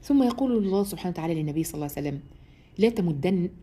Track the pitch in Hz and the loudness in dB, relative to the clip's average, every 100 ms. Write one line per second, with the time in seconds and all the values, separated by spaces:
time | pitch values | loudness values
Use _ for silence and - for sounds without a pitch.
0 | - 285 247 240 269 233 196 190 202 170 | 4 4 4 2 0 2 2 2 0 -2
1 | 185 170 160 165 151 147 160 147 147 143 | -6 -4 -2 -2 -2 -2 -4 -4 -6 -4
2 | 143 139 - - - - - - 220 233 | -6 -6 -10 -20 -20 -20 -18 2 2 2
3 | 175 147 180 190 175 - | -2 0 0 0 -2 -6